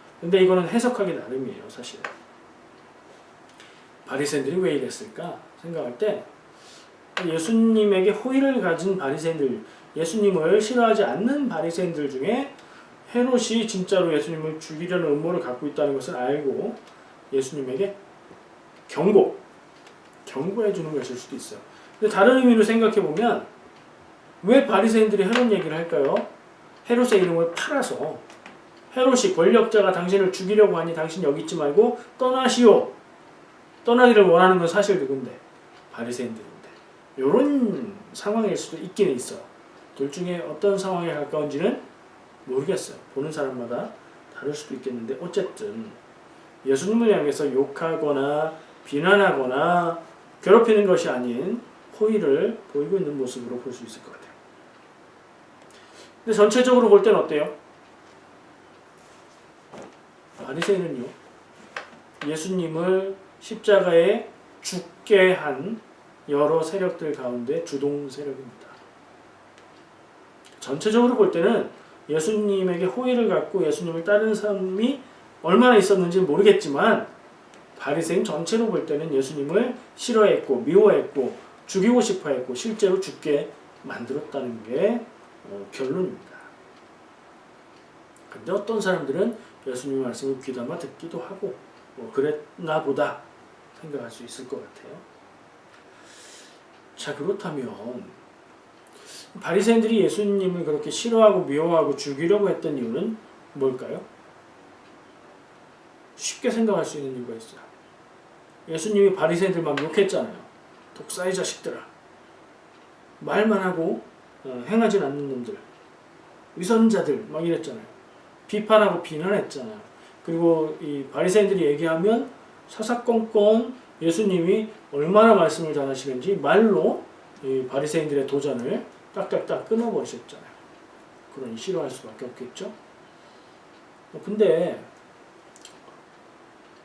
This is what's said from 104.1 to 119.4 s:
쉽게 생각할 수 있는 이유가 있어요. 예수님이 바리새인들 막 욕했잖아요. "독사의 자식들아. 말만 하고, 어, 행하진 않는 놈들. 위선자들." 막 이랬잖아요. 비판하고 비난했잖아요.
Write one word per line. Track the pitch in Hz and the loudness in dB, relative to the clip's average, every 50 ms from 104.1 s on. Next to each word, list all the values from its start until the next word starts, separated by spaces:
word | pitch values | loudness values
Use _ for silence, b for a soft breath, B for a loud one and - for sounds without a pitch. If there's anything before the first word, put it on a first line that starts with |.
| - - - - - - - - - - - - - - - - - - - - - - - - - - - - - - - - - - - - - - - - - | -20 -20 -20 -20 -20 -20 -20 -20 -20 -20 -20 -20 -20 -20 -20 -20 -20 -20 -20 -20 -20 -20 -20 -20 -20 -20 -20 -20 -20 -20 -20 -20 -20 -20 -20 -20 -20 -20 -20 -20 -20
쉽게 | - - - - - - 240 | -12 -12 -12 -10 -4 -4 -2
생각할 | 220 226 226 214 196 170 147 | 0 0 0 0 0 0 -2
수 | - - 147 | -4 -6 -10
있는 | 139 131 127 123 | -10 -8 -8 -10
이유가 | 120 117 113 | -10 -10 -12
있어요. | 113 110 - - - - - - - - - - - - - - - - - - - - - - - - - | -14 -14 -20 -20 -20 -20 -20 -20 -20 -20 -20 -20 -20 -20 -20 -20 -20 -20 -20 -20 -20 -20 -20 -20 -20 -14 -10
예수님이 | 160 160 - 214 208 202 196 196 185 | -10 -8 -4 0 4 6 6 6 4
바리새인들 | - 151 165 175 170 190 190 170 170 | 4 0 0 2 2 0 0 0 -2
막 | 160 151 143 139 | -2 -2 -4 -4
욕했잖아요. | 147 160 - 208 196 - - 160 240 - - - - - - - - - - - - - - | -4 -4 0 0 0 2 0 -4 -4 -4 -10 -16 -20 -20 -20 -20 -20 -20 -20 -20 -20 -20 -20
"독사의 | - 147 - - - 135 135 135 | -20 -16 -14 -10 -6 -4 -4 -4
자식들아. | 131 - - - - - - - - - - - - _ - - - - - - - - - - - - - _ - - - - - - - - - | -4 -4 -6 -8 -10 -10 -12 -12 -12 -16 -20 -20 -20 _ -20 -20 -20 -20 -20 -20 -20 -20 -20 -20 -20 -20 -20 _ -20 -20 -20 -20 -20 -20 -20 -20 -16
말만 | - - 147 196 214 226 214 196 | -8 -4 0 2 2 2 2 0
하고, | 185 185 - 160 165 190 226 - - - - _ _ _ _ - - | 0 -2 -2 -2 -2 -4 -4 -6 -8 -16 -20 _ _ _ _ -20 -14
어, | 135 127 123 120 - | -12 -12 -12 -8 -2
행하진 | 214 226 233 214 202 190 147 | 0 2 2 2 2 0 -2
않는 | 135 143 143 143 139 | -2 -6 -6 -6 -6
놈들. | 131 123 117 110 101 - - - - - - - - - - - - - - - - - - - - | -8 -8 -8 -10 -12 -16 -16 -20 -20 -20 -20 -20 -20 -20 -20 -20 -20 -20 -20 -20 -20 -20 -20 -20 -12
위선자들." | 165 180 185 226 226 226 226 208 180 151 147 135 117 - - | -8 -2 2 4 4 6 4 4 2 0 0 -2 -4 -4 -8
막 | 151 156 170 | -8 -6 -2
이랬잖아요. | 170 160 147 - - 120 110 - - - - - - - - - - - - - - | -2 -2 -4 -4 -8 -12 -14 -16 -20 -20 -20 -20 -20 -20 -20 -20 -20 -20 -20 -14 -8
비판하고 | - 208 214 - 220 214 208 190 170 170 - | -6 -6 0 6 6 6 6 6 2 -2 -6
비난했잖아요. | - 160 151 170 190 214 - | -8 -8 -6 -4 -2 -2 -2